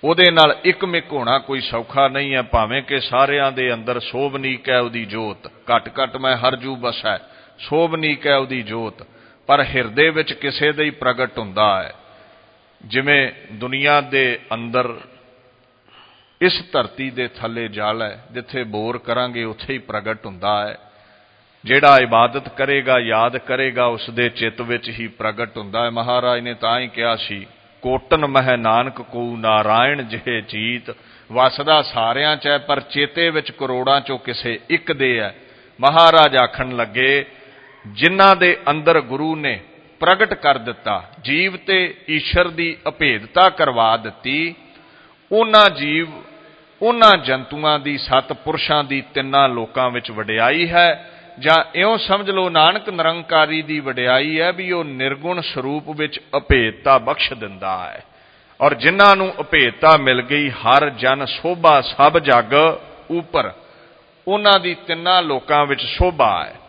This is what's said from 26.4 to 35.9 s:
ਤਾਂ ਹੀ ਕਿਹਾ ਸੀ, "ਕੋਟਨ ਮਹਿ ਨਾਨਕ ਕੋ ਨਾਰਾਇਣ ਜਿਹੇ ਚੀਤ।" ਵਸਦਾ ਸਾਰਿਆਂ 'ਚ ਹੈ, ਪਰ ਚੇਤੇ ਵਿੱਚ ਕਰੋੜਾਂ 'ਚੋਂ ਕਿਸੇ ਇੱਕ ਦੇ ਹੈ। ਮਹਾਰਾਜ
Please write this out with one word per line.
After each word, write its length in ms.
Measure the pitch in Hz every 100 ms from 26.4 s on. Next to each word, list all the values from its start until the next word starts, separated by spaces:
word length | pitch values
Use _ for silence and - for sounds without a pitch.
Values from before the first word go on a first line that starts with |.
| 120
ਤਾਂ 260 | 117 113 120
ਹੀ 80 | 123
ਕਿਹਾ 280 | 117 117 110
ਸੀ, 320 | - 101 98 _ _ _
"ਕੋਟਨ 440 | 127 131 - 160 147
ਮਹਿ 320 | 135 131 123
ਨਾਨਕ 440 | 113 113 131 131
ਕੋ 340 | 120 120 120 117
ਨਾਰਾਇਣ 680 | 110 107 107 110 127 143
ਜਿਹੇ 380 | 117 110 - 117
ਚੀਤ।" 540 | 104 107 110 120 117 113 _ - _
ਵਸਦਾ 500 | 113 127 135 147 156
ਸਾਰਿਆਂ 560 | 143 - 113 123 151 151
'ਚ 100 | 147
ਹੈ, 100 | 143
ਪਰ 220 | 143 143
ਚੇਤੇ 500 | 135 143 143 156 170
ਵਿੱਚ 220 | 156 151
ਕਰੋੜਾਂ 500 | - 135 127 127 139
'ਚੋਂ 160 | 135 131
ਕਿਸੇ 420 | - 117 123 110 -
ਇੱਕ 220 | 170 -
ਦੇ 280 | 143 131 120
ਹੈ। 160 | 101 - - - _ _
ਮਹਾਰਾਜ 560 | 131